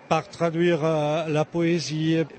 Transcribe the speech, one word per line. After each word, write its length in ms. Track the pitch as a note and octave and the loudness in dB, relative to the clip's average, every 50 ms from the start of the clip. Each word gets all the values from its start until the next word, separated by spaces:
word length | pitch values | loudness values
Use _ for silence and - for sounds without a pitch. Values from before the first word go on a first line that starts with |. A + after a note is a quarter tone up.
| - - | -4 -2
par 180 | E3 D#3+ D3 - | -2 -2 -2 -4
traduire, 560 | - - E3 E3+ D#3+ E3 E3+ F3 E3+ D3+ D3 | -4 -2 -2 -2 0 2 2 2 2 2 2
euh, 440 | D#3+ D#3+ D#3 D3+ D3 D3+ E3 D#3+ D#3+ | 0 0 0 0 0 0 -2 -2 0
la 160 | D3+ D3+ D#3 | 0 0 0
poésie, 720 | - - E3 E3+ E3 E3+ E3+ C#3+ B2+ D3+ D#3 D#3+ D#3+ E3 E3 E3 D3 - | 0 -2 -2 0 0 0 0 -2 -4 -4 -2 0 2 2 2 0 -2 -6